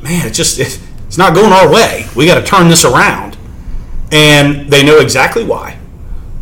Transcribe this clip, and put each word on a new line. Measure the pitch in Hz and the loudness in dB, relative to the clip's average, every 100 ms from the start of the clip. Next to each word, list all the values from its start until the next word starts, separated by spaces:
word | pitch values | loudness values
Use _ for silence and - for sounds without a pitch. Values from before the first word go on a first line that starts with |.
"Man, | 135 175 123 | -6 -6 -4
it's | 110 | -4
just, | 160 - | -4 -4
it's | 131 - - - - - | -6 -8 -16 -16 -6 0
not | 185 | 2
going | 170 214 | 4 4
our | 190 170 | 6 4
way. | 208 226 - - 117 | 4 2 -2 -8 0
We | 156 | 2
gotta | 151 - | 2 2
turn | 196 170 | 2 4
this | 160 135 | 4 2
around." | 135 196 107 101 - - - - - - - - | 2 0 -2 -8 -16 -16 -16 -10 -10 -8 -8 -2
And | 151 151 147 143 143 - | 2 4 4 2 0 0
they | 143 | 2
know | 139 151 | 4 4
exactly | 131 131 156 233 | 4 0 -2 -2
why. | 214 - - - - - - - - - | -4 -6 -8 -16 -18 -18 -12 -12 -10 -10